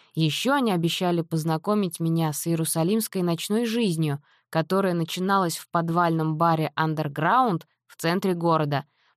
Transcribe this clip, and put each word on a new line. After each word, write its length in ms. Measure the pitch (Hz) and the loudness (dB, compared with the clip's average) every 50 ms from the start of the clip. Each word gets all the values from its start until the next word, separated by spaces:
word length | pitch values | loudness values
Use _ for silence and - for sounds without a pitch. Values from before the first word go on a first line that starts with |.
| _ _ _ | _ _ _
Еще 380 | 151 160 151 143 - - 247 277 | 0 0 0 0 0 0 2 2
они 180 | 285 254 220 | 2 2 2
обещали 500 | 190 170 165 165 - - 185 180 175 170 | 2 0 0 -2 -2 -2 0 0 0 0
познакомить 800 | 165 - - 160 151 165 160 156 - 202 208 208 196 175 - - | -2 -2 -4 -2 0 0 -2 -2 0 0 0 0 0 -2 -4 -2
меня 320 | 165 165 165 165 165 156 | -2 0 0 0 0 -2
с 160 | 147 - - | -2 -4 -2
иерусалимской 760 | 170 165 160 165 156 - 165 160 175 208 226 220 - - 190 180 | -2 -2 -2 -2 -2 -2 0 0 0 0 0 -2 -4 -4 -2 -2
ночной 420 | 175 170 165 - - 208 226 240 | -2 -2 -2 -2 -2 -2 -2 0
жизнью, 580 | 226 220 240 233 196 165 160 160 151 139 147 - _ _ _ _ _ | -2 0 0 0 0 0 0 0 -2 -2 -4 -8 _ _ _ _ _
которая 440 | - 160 160 - 185 190 196 185 175 | -2 -2 0 0 0 0 2 2 0
начиналась 640 | 170 160 165 - 175 185 190 196 196 185 165 160 | 0 -2 -4 -4 -4 -2 0 2 2 2 0 -2
в 100 | - - - | -6 -6 -4
подвальном 680 | - 170 170 165 165 175 175 170 165 160 156 160 156 | -2 -2 0 0 2 2 2 2 2 0 0 0 0
баре 340 | 151 165 170 165 160 156 147 - | 2 2 4 4 2 0 -2 -2
«Андерграунд» 920 | - 160 160 156 156 151 143 143 - 156 175 214 254 269 220 175 160 - - _ _ _ | -2 -2 0 0 -2 -4 -4 -2 -2 0 2 4 4 4 2 0 -2 -4 -10 _ _ _
в 120 | _ - - | _ -12 -4
центре 320 | - 165 170 190 196 190 180 | -2 0 0 0 0 0 0
города, 520 | 170 165 170 165 156 156 147 143 139 143 _ _ _ _ _ _ | 0 2 2 2 2 2 0 -2 -2 -4 _ _ _ _ _ _